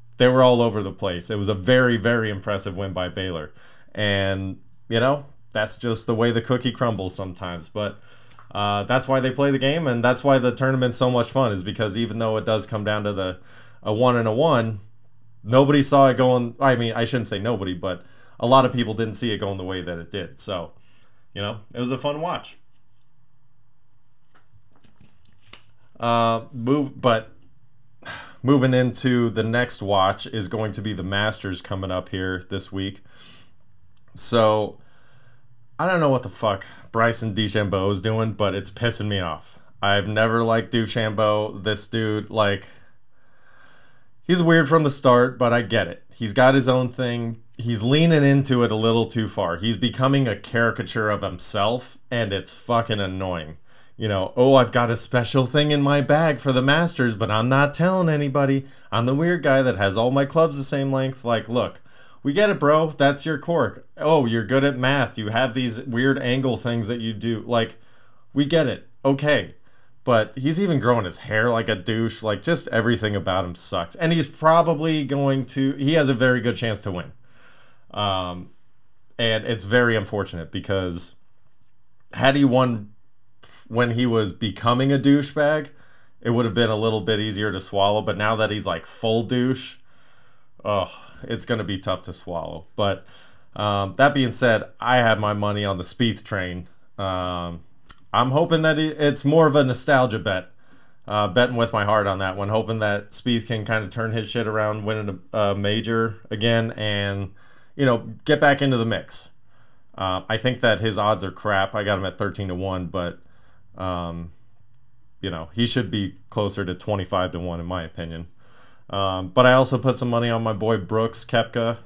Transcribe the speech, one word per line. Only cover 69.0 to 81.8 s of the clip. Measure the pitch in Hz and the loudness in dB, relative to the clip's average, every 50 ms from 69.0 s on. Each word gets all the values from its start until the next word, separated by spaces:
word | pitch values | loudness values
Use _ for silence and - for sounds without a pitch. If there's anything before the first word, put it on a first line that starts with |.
| - | 0
Okay. | 139 139 135 143 147 147 120 90 80 - - - - - - - - - - - | 0 0 0 0 0 0 0 0 -4 -10 -18 -20 -20 -20 -20 -20 -20 -20 -8 -2
But | 131 120 110 107 107 - 135 | 2 2 2 2 0 -4 -4
he's | 127 147 160 165 | -2 -2 0 0
even | 202 185 160 135 | 0 0 0 0
growing | 101 117 123 117 101 | 2 2 0 0 0
his | 90 82 - | -4 -8 -10
hair | - - 107 110 113 123 | -8 -4 -2 0 0 2
like | 117 113 113 - | 0 0 0 -2
a | 110 | -4
douche. | 95 85 - 110 110 113 113 - - | -4 -4 -4 -2 -2 -2 -4 -4 -4
Like, | - 107 104 95 | -4 -4 -4 -2
just | - - 170 - - - | -2 -2 -2 -2 -2 -2
everything | - 113 110 117 120 - 110 107 104 | 0 0 2 2 0 0 0 -2 -2
about | 98 85 98 92 92 92 | -2 -2 -2 -2 -2 -2
him | 90 87 | -4 -8
sucks. | - - - - 90 85 - - | -10 -10 -6 -6 -6 -6 -6 -6
And | - 165 160 | -4 -2 0
he's | 170 170 143 139 | 0 0 -2 -4
probably | - - 156 160 165 170 165 165 165 143 156 165 160 156 143 | -4 0 2 4 6 6 4 2 0 0 0 -2 -2 -2 -2
going | 131 139 139 139 139 135 135 127 | -2 -2 0 0 0 0 0 -2
to, | - - 139 135 135 139 | -4 -4 -2 -2 -2 -2
he | 139 135 139 160 | 0 0 2 2
has | 165 147 131 | 4 4 2
a | 135 | 2
very | 113 131 127 123 123 | 2 4 2 2 2
good | 117 120 107 - | 0 -2 -2 -2
chance | 120 113 107 - | -2 -4 -4 -4
to | - 104 | -6 -6
win. | 92 87 82 - - - - - - - - - - - - - - - - - | -6 -6 -8 -10 -14 -20 -20 -20 -20 -20 -20 -20 -20 -20 -20 -20 -20 -20 -20 -12
Um, | - - 104 101 98 92 92 90 87 90 90 - - - - - - - - - - - - - - - | -6 -2 -2 0 0 -2 -2 -4 -8 -10 -12 -16 -18 -20 -20 -20 -20 -20 -20 -20 -20 -20 -20 -12 -6 -2
and | 120 113 110 110 107 | 0 0 0 0 -2
it's | 123 117 104 98 | -4 -4 -4 -2
very | 98 113 123 123 120 113 | 2 4 4 4 4 2
unfortunate | 110 98 - - 104 95 - - 85 82 - | 0 -2 -4 -4 -4 -4 -4 -6 -10 -10 -8
because | - 98 87 - 101 98 92 90 87 85 - - - - - - - - - - - - - - - - | -10 -8 -4 -2 -2 -2 -2 -2 -4 -6 -8 -8 -10 -14 -20 -20 -20 -20 -20 -20 -20 -20 -20 -20 -20 -20